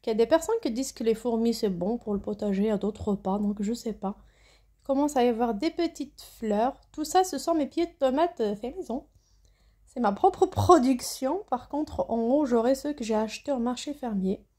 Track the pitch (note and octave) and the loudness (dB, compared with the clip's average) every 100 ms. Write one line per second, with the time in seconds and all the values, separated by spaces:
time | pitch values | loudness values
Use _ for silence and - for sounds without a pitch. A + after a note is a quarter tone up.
0 | - A3 A3+ D#4+ E4 A4+ D4 A3 C4+ - | -2 2 4 4 4 0 0 -2 -6 -2
1 | A3+ A3 B3 A3+ A#3 A3+ G#3+ F3 F3+ A#3+ | -2 0 0 0 0 0 -2 -2 -2 -4
2 | A3 G3+ G3+ G3+ G#3 G3 G#3+ G#3 G3 G#3+ | -4 -6 -4 -4 -2 0 2 0 -2 -4
3 | - G3 G3 G3+ G3+ G#3 G3+ A#3 A#3 G#3 | -4 -2 -2 -2 -2 -2 -4 -4 -6 -6
4 | G3 G3+ - _ _ _ _ _ - C4+ | -8 -8 -16 _ _ _ _ _ -2 0
5 | D4 C#4+ B3 A3+ A#3+ G#3 D#4+ D#4+ E4 - | 2 2 2 2 0 0 -2 -2 -4 -4
6 | C#4 - - - A3 G#3 A#3+ C4+ _ - | -14 -14 -20 -8 -2 0 0 -2 _ -10
7 | D4+ F#4 F#4 C4+ - E4 C#4 - E4+ - | 0 2 2 -2 -2 0 0 -2 -4 0
8 | C4+ C4 F4 - G#3+ G#3 A#3+ F#4 E4+ A#3 | 0 2 0 0 -2 -2 -8 -10 -8 -8
9 | - _ _ _ _ _ _ _ _ - | -8 _ _ _ _ _ _ _ _ -2
10 | A3+ G3 F#4+ - F#4 - - F4 B3+ B3 | 0 4 2 4 0 2 6 8 8 0
11 | - - C4 F4 G#4 B3 - D4 D#4 - | -2 -6 -4 -4 -4 -8 -6 -6 -6 -4
12 | - A#3 A3+ C#4 C#4+ A#3 A#3 C4 D4 D4 | -4 -2 2 2 2 2 2 0 -2 -6
13 | A3 G#3+ A3 - - C4 A#3 B3 - C#4+ | -2 0 -2 -6 -4 -2 -2 -4 -8 -8
14 | B3 G3+ F#3+ G3+ _ | -4 -2 -2 -4 _